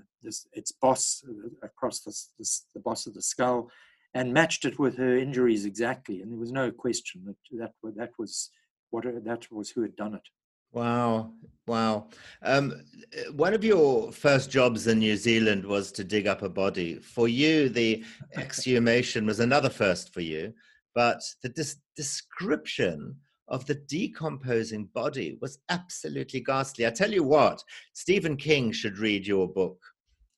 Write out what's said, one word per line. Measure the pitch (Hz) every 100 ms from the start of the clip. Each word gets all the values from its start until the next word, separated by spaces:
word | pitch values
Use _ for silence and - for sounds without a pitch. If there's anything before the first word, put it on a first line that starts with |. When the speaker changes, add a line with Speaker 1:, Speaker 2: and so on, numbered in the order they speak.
| - _
Speaker 1:
this, | - - -
its | - -
boss, | - 131 127 - - 139
uh, | 107 113 - 104
across | - 123 -
the, | - 104 - -
the, | 110 - -
the | -
boss | 113 113 -
of |
the | 101
skull | - - 127 123 117 - _ _ _
and | 127 123
matched | 135 165 -
it | - -
with | 131 120
her | 127 127
injuries | 135 127 123 110
exactly. | 101 98 117 131 - 95
And | 104
there | 117
was | 117
no | 135 123
question | 120 127 110 - 92 95
that | 101 - 107 113 _
that, | 113 104
that | 117 -
was | 110 - - _ _ _ -
what, | 117 123 120
that | 110 117 -
was | 110 101
who | -
had | 107 101
done | 104
it. | 101 - _ _ _ _
Speaker 2:
Wow. | 120 117 120 120 113 113 - - _ -
Wow. | 113 113 107 107 - - -
Um, | 95 135 143 - - - - - -
one | 147 170
of | 214
your | 220 196 147 123 110
first | - 147 139 -
jobs | 135 123 110 110
in | 110
New | 110 107
Zealand | 120 113 110 101
was | 95 101 95
to | -
dig | 92 107 101
up | 95
a | 101
body. | 92 95 95 87 82
For | - - 117
you, | 117 151 160 135
the | 113 113 110 - -
Speaker 1:
<laughs> | - -
Speaker 2:
exhumation | 131 - 127 123 117 117 123 117 107
was | 107
another | 120 143 131
first | - 101 87 -
for | -
you, | 85 78 95 113 _ _ _
but | 117 120 - - -
the | 127
dis-, | 139 147 - _ -
description | 143 - - - 190 285 - - 104 78 73 - _ _ -
of | 131 -
the |
decomposing | 139 139 151 214 - 156 143 127 117 113 107 101
body | - 127 135 85 -
was | 127 - -
absolutely | 180 180 - 143 139 131 131
ghastly. | 117 135 135 - 117
I |
tell | 117 208
you | 208
what, | 139 147 110 78 - - -
Stephen | - - 196 160 139
King | 147 147 120
should | - 110 98
read | 110 101 95
your | 98 90
book. | 95 90 92 - _ _ _ _